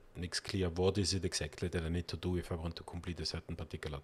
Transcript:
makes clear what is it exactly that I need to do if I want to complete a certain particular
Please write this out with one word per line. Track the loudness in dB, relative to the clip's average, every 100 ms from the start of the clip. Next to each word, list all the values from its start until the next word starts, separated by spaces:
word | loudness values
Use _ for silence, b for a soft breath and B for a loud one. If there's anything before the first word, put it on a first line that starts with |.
| -10 -8
makes | -4 -2
clear | 0 2 2
what | 6 6 6
is | 4
it | 2 2
exactly | 0 -4 -2 0
that | 0
I | 2
need | 0 0
to | -2
do | 0 0
if | 0
I | -2
want | -4 -6
to |
complete | -8 -6 -4 -4
a | -2
certain | -4 -4 -6
particular | -6 -6 -6 -6